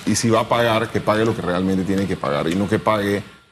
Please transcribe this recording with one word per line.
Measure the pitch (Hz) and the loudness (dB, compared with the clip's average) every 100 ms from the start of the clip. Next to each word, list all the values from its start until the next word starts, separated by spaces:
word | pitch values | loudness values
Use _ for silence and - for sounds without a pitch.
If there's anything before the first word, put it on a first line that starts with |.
| - | -2
y | |
si | 110 117 | 0 2
va | 110 | 2
a | 117 | 2
pagar, | 120 117 110 113 | 0 2 2 0
que | 101 | -2
pague | 92 107 | 0 2
lo | 117 | 2
que | 104 | 0
realmente | 87 90 95 95 | -2 0 0 0
tiene | 92 95 98 | 0 -2 -2
que | 90 | -2
pagar, | - 73 78 | -2 -2 0
y | 92 | 0
no | 101 | 0
que | 107 | 0
pague | 110 107 101 101 - - _ | 0 0 0 -2 -4 -18 _